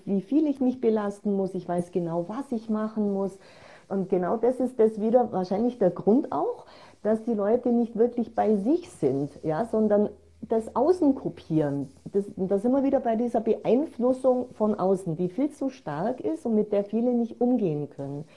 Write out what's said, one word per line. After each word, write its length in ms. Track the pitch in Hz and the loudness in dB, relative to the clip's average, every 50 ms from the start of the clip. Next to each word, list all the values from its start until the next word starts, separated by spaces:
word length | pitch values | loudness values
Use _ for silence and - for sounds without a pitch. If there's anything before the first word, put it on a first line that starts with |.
| - | -2
wie 160 | 185 202 190 | -2 -2 -2
viel 260 | 180 - 269 311 320 294 | 0 0 0 2 2 2
ich 120 | 277 - | 0 0
mich 220 | 254 254 247 - | 0 0 0 0
belasten 540 | - 226 220 214 208 202 202 - - 208 196 | 0 0 2 2 0 -4 -6 -4 -2 -2 0
muss, 180 | 196 190 185 196 | 0 -2 -2 -4
ich 140 | 180 160 - | -6 -4 -4
weiß 240 | 175 175 175 - | -2 -2 -4 -2
genau, 340 | - 185 170 165 165 175 170 208 | -4 -4 -2 -2 -2 -4 -4 -4
was 240 | 214 269 277 - | -6 -8 -8 -6
ich 180 | 247 220 220 226 | -6 -6 -4 -4
machen 440 | 214 214 220 214 220 220 208 202 196 | -4 -2 -4 -4 -2 -2 -2 0 0
muss.“ 240 | 196 196 190 190 - - - - - - - - - - - | -2 -2 -4 -6 -10 -18 -20 -20 -20 -20 -20 -20 -20 -10 -6
Und 220 | 202 196 180 - | -4 -4 -2 0
genau 280 | 196 180 180 175 226 220 | 0 0 0 0 0 0
das 220 | 226 247 254 - | 2 0 0 0
ist 200 | 254 247 - - | -2 -2 2 4
das 220 | 220 220 220 202 | 4 4 2 0
wieder 300 | 180 170 - 254 220 214 | 0 2 4 4 2 2
wahrscheinlich 480 | - 185 180 - 196 202 233 247 247 - | 0 -4 -2 -2 0 0 0 -2 0 2
der 100 | 196 175 | 0 0
Grund 420 | 175 - - 196 220 285 330 - | 0 2 2 4 4 4 2 0
auch, 340 | - - 349 480 480 - - - - - - - - _ | -2 -2 -2 -2 -4 -6 -12 -20 -20 -20 -20 -20 -14 _
dass 220 | - 208 226 220 220 | -2 0 0 0 0
die 100 | 240 226 | -2 -2
Leute 360 | 208 196 208 233 247 - 254 | 0 2 2 2 2 2 2
nicht 260 | 240 240 233 226 - 202 | 2 2 2 0 2 2
wirklich 380 | 233 240 - 247 220 - - | 2 2 2 -2 -4 -2 -2
bei 200 | 208 202 208 220 196 | 0 2 2 2 2
sich 320 | 190 247 320 359 - - | 2 2 0 0 -2 -6
sind, 400 | - - 160 131 135 139 147 139 - - - | -6 -2 0 0 0 0 -2 -4 -6 -6 -4
ja, 220 | 156 156 156 233 | -2 -2 -2 -2
sondern 440 | 226 - 220 214 208 208 208 208 208 - - - - _ _ | 0 0 2 2 4 4 4 2 0 -2 -8 -20 -20 _ _
das 340 | - - 226 226 220 - - | -6 -2 -2 -2 -2 -2 -2
Außen 400 | 220 269 330 370 - 330 277 262 | 2 2 2 2 4 2 2 2
kopieren. 760 | - - 170 - - - - 160 156 147 143 139 143 131 - - - - - | 2 -2 -8 -8 -8 -6 -2 0 0 0 0 -2 -4 -6 -8 -12 -16 -12 -6
Das, 140 | - 202 196 - - | -4 -4 -4 -4 -4
da 220 | 180 190 180 202 196 | -6 -2 0 0 0
sind 140 | 214 247 | 0 0
wir 120 | 262 277 262 | 2 2 2
wieder 160 | 277 262 262 | 2 2 2
bei 160 | - 233 226 | 2 0 0
dieser 260 | 220 247 240 - 226 | 0 0 0 0 0
Beeinflussung 1080 | 214 - - - - 170 220 262 320 - - - 226 254 262 254 - 254 254 247 240 - - | 0 0 0 0 2 2 2 2 2 -2 -2 0 0 0 2 2 2 2 2 2 -2 -6 -4
von 220 | - 220 214 208 | 0 0 0 2
außen, 400 | - 180 190 196 180 - 170 156 | 2 2 2 2 0 0 -4 -4
die 140 | 165 180 175 | -2 -2 -2
viel 220 | 175 254 285 294 | -2 -2 -2 -2
zu 180 | - - 277 262 | -2 -4 -6 -6
stark 520 | - - - 165 143 151 185 233 254 - | -6 -8 -10 -8 -6 -4 -4 -4 -4 -4
ist 240 | - 311 320 320 - | -4 -4 -4 -4 -2
und 100 | 240 220 | 0 2
mit 160 | 214 208 208 | 2 2 2
der 120 | 208 202 202 | 0 0 0
viele 280 | 202 220 226 233 247 247 | 0 -2 0 0 2 2
nicht 280 | 233 233 220 - - | 0 0 -2 -2 0
umgehen 480 | 247 247 254 220 208 165 151 147 147 131 | 0 2 2 2 2 0 0 -2 -4 -6
können. 360 | - - 139 139 143 147 156 - - | -8 -10 -10 -8 -8 -10 -10 -12 -18